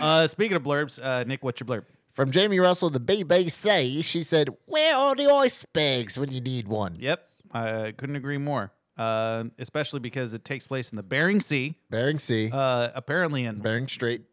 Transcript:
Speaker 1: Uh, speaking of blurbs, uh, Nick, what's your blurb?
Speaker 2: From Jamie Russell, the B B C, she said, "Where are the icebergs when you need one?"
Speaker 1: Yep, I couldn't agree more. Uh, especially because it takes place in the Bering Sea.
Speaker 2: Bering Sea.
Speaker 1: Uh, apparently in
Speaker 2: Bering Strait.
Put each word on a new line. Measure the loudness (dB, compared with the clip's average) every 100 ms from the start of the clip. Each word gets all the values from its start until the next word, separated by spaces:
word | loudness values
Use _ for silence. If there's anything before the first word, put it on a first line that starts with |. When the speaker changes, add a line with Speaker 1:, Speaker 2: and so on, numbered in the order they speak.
Speaker 1:
Uh, | 2 4 4
speaking | 2 0 0
of |
blurbs, | 0 -2 -2 -6
uh, | -4 -2
Nick, | -2 -4
what's | -6 -6
your | -6
blurb? | -6 -8 _ _
Speaker 2:
From | -2 2
Jamie | 4 4 6
Russell, | 4 4 2
the | 0
B | 0 0
B | 4 4 4
C, | 2 4 4 2 -2
she | -2 -2
said, | 2 2 2 -4 -4
"Where | 2 4 4
are | 2 4
the | 6
icebergs | 6 4 0 -4 0 2 2 -2 -4
when | -4
you | -4
need | -6 -6 -4
one?" | -4 -4 -4
Speaker 1:
Yep, | -4 -4 _ _ _
I | -6 -4 -4 -6 -8
couldn't | -8 -6
agree | -6 -4
more. | -4 -4 -6 _ _ -6
Uh, | -2 -2 -2 -4 -6 -10
especially | -8 -6 -4 -6
because | -6 -6 -6 -8
it | -10
takes | -10 -6
place | -8 -6
in | -10
the |
Bering | -4 0 2 2
Sea. | 2 -2 -2 -8 -6
Speaker 2:
Bering | -2 0 0
Sea. | 0 0 0
Speaker 1:
Uh, | 0 0 0 -2
apparently | -4 -4 -2 0 -2 -4
in | -4
Speaker 2:
Bering | -2 -2 -4
Strait. | -4 -4 -4 -8